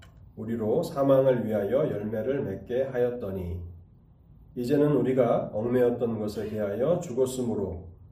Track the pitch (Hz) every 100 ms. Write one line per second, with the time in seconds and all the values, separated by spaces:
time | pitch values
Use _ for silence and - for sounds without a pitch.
0 | - - - - 110 117 107 147 160 139
1 | 139 135 135 120 107 107 101 131 156 101
2 | 107 110 127 139 101 95 - 123 135 123
3 | 123 120 101 95 87 87 - - - -
4 | - - - - - 127 123 143 147 139
5 | 123 127 120 - - 107 120 123 120 117
6 | 117 107 104 110 104 107 101 107 143 175
7 | - 117 127 127 120 101 92 85 - -
8 | -